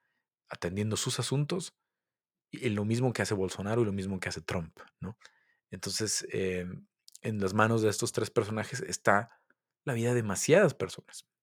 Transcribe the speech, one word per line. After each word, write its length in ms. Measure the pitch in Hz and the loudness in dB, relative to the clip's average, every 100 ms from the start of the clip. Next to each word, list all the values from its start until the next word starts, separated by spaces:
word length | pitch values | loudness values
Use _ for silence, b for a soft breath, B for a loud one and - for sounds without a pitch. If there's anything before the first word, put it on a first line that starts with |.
| _ _ _ _ _ | _ _ _ _ _
atendiendo 480 | - 87 95 107 104 | -8 -4 -2 -2 -2
sus 220 | 131 - | -2 -2
asuntos, 540 | 123 135 147 180 - - _ _ _ _ _ _ _ | -2 0 0 -2 -6 -14 _ _ _ _ _ _ _
y, 160 | 123 127 | -6 -2
y 20 | |
lo 160 | 104 104 | 0 0
mismo 280 | 117 127 | 0 0
que 80 | 110 | 0
hace 120 | 98 | 0
Bolsonaro 480 | 104 92 - 98 117 | 0 -2 -4 -2 0
y 40 | 110 | 2
lo 80 | |
mismo 260 | 98 95 95 | 0 -4 -4
que 100 | 92 | -6
hace 120 | 87 | -8
Trump, 360 | - 95 82 - - _ | -6 -4 -6 -12 -20 _
¿no? 180 | 92 - b b b b _ | -12 -12 b b b b _
Entonces, 560 | 92 101 - 107 - - | -10 -6 -4 -2 -2 -4
eh, 360 | - 95 92 90 - - _ - - | -2 -2 -2 -6 -10 -16 _ -20 -10
en 180 | 120 107 | -4 -2
las 140 | 95 | 0
manos 280 | 104 110 113 | 4 4 4
de 80 | 110 | 2
estos 220 | 101 - | 2 -2
tres 180 | - 110 | -2 0
personajes 520 | - 104 110 107 127 | 2 0 -2 -4 -6
está 600 | - - - 101 117 _ _ _ _ _ - | -6 0 4 4 2 _ _ _ _ _ -4
la 80 | |
vida 160 | 117 117 | 0 2
de 60 | 123 | 2
demasiadas 580 | 107 92 - 165 185 | 2 0 6 6 6
personas. 520 | - - - - - - _ | 2 -6 -8 -16 -20 -20 _